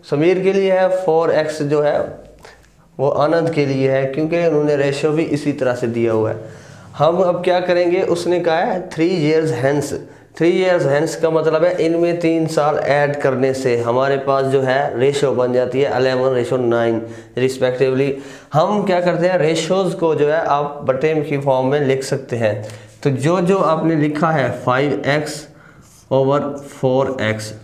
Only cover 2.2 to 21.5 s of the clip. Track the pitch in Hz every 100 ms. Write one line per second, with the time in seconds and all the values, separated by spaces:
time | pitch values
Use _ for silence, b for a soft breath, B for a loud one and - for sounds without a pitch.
2.2 | - - B B B B B - 135 -
3.2 | 147 165 165 160 143 135 135 135 135 143
4.2 | 156 170 170 151 147 147 139 135 156 151
5.2 | 165 143 147 139 123 123 120 117 117 110
6.2 | 107 - B B B B B - 147 175
7.2 | 180 175 180 180 180 175 175 175 - 170
8.2 | 165 180 175 165 214 185 - - 165 185
9.2 | 151 160 156 131 135 147 143 - - B
10.2 | B - 165 185 185 175 143 143 160 -
11.2 | 165 160 156 156 175 180 160 170 170 165
12.2 | 165 165 160 160 151 147 - 143 143 135
13.2 | 139 127 135 131 135 117 117 120 135 139
14.2 | 135 135 135 139 127 131 143 117 135 143
15.2 | 139 117 123 123 123 131 139 113 131 131
16.2 | 131 127 120 127 120 117 117 113 113 B
17.2 | B - 131 131 127 127 135 131 139 135
18.2 | B B B 143 180 208 185 180 180 165
19.2 | 175 185 151 165 - 185 180 156 165 151
20.2 | 147 156 160 143 147 - 147 131 156 156
21.2 | 147 143 139